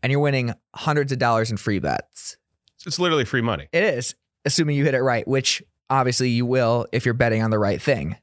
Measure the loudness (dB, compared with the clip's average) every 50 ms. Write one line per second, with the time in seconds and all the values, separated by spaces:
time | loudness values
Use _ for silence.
0 | 0 0 0 2 2 2 0 0 -2 -4 -6 _ _ _ -18 -6 -4 0 0 0
1 | 0 0 -2 0 2 2 2 2 0 -2 -4 -4 -2 -2 -2 0 0 -2 -4 -4
2 | -6 _ _ -12 -12 -12 -12 _ _ _ _ _ _ _ _ _ -10 -8 -4 -2
3 | 0 2 2 2 0 0 0 -2 0 0 -4 -4 -6 -2 -2 0 0 2 0 -2
4 | -4 -6 -6 _ _ _ _ _ _ 0 2 2 2 2 2 0 0 2 2 2
5 | 2 2 0 0 0 0 0 0 0 0 -4 -4 -6 _ _ _ _ _ 0 2
6 | 2 2 0 0 0 2 2 0 0 2 2 2 2 2 2 0 -2 -2 -4 -2
7 | 0 0 2 2 2 2 2 2 2 2 2 2 2 0 0 -2 0 0 0 0
8 | -2 -8 -8 -10